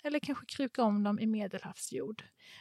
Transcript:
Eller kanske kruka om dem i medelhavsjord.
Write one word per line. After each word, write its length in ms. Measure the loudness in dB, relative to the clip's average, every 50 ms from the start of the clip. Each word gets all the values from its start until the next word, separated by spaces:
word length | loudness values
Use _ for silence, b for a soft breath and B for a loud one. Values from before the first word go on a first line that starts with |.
| -4
Eller 140 | -2 -2 0
kanske 280 | 0 -2 -4 -4 -6
kruka 360 | -6 -2 -2 -2 0 2 4
om 200 | 4 6 6 4
dem 160 | 4 4 2 2
i 60 | 2
medelhavsjord. 960 | 2 2 2 0 -2 -4 -6 -8 -10 -10 -10 -8 -4 -4 -4 -2 -4 -6 -10 -14 -18 _ B B B B B